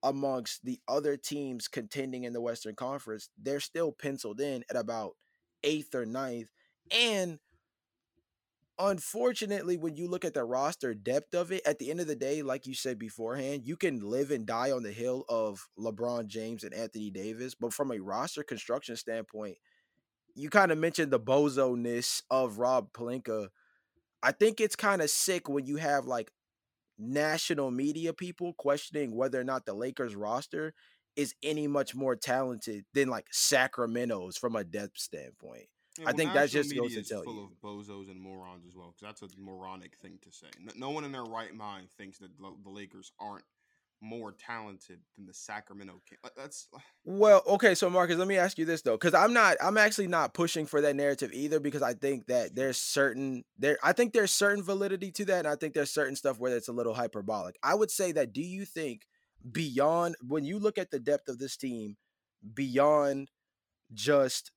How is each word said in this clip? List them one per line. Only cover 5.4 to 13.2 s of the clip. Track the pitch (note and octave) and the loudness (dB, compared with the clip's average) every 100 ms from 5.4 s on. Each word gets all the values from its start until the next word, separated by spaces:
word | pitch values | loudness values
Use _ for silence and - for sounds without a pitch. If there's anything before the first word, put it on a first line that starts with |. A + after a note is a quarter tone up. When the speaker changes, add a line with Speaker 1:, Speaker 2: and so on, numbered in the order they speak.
| _ _ | _ _
Speaker 1:
eighth | C#3+ D#3 C#3+ B2+ | 0 0 -2 -4
or | A2+ | -4
ninth. | B2 C3+ A#2+ A2+ _ _ _ _ | -4 -4 -8 -12 _ _ _ _
And | A3+ A#3+ G#3 F3+ D#3 _ _ _ _ _ _ _ _ _ _ _ _ _ - | 2 2 2 -2 -6 _ _ _ _ _ _ _ _ _ _ _ _ _ 0
unfortunately, | F#3+ F#3+ - G#3+ B3 A#3 G#3+ G3+ F3 F3 | 0 2 -4 0 0 0 -2 -2 0 0
when | E3 D3+ | -2 -4
you | F3 | -4
look | F3+ F3 | -2 -2
at | |
the | D3 | -2
roster | A#2 B2+ C#3+ D3 C3 A2 | -2 0 0 -2 -4 -4
depth | G2+ C3+ - F3 | 0 0 0 -2
of | F3 | -2
it, | F#3+ D3 | 0 0
at | D3 | 0
the | B2+ | -2
end | E3 | -4
of | E3 | -2
the | D3 | -2
day, | C3 D3+ | -2 -2
like | C#3 C3 - | -2 -4 -6
you | |
said | C3 C3+ A#2+ | -6 -4 -4
beforehand, | A2 - | -8 -8